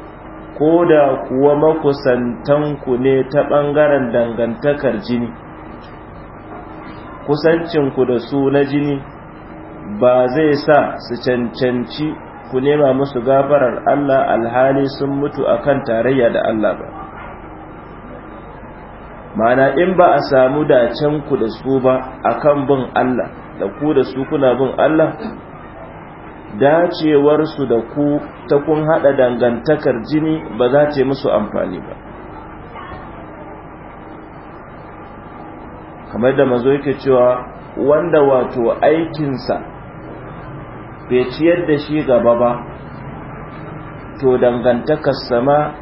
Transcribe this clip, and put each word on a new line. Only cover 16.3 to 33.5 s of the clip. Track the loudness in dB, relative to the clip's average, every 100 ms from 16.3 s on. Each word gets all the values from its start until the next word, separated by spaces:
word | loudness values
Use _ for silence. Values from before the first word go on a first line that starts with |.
da | 2
Allah | 0 0 0
ba. | -2 -8 -14 -14 -14 -16 -16 -18 -18 -18 -18 -18 -18 -16 -16 -16 -18 -16 -18 -18 -18 -18 -18 -18 -18 -10
Ma'ana | 0 2 4 4
in | 4 2 6
ba | 6
a | 6
samu | 4 4 4 2
dacen | 4 4 4 0 0 -2 -2
ku | -2
da | -2
su | -4 -2 2
ba | 4 2 -2 -4
akan | -2 2 2 2 2
bin | 0 2
Allah, | 0 0 0 -4 -8 -14 -6
da | -6
ku | -2 0
da | 2
su | 0 -2
kuna | -2 2 2
bin | 2 0
Allah, | 2 2 4 2 0 -10 -12 -16 -18 -18 -18 -18 -18 -18 -18 -18 -18 -10
dacewarsu | 2 4 4 2 0 4 6 6 4 2 -2 0
da | 0 0
ku | -2 0 0 -4 -10
ta | 0 0
kun | 2 0 2
haɗa | 4 4
dangantakar | 4 2 4 0 0 0 0 2 -2 0
jini | 0 0 -2 -4
ba | 0 2
za | 4 4
ta | 2
yi |
musu | 0 0 0
amfani | 0 0 -4 -4 -6
ba. | -12 -16 -16 -16 -16 -16 -16 -16 -16 -16 -16 -16 -16 -16 -16 -16 -16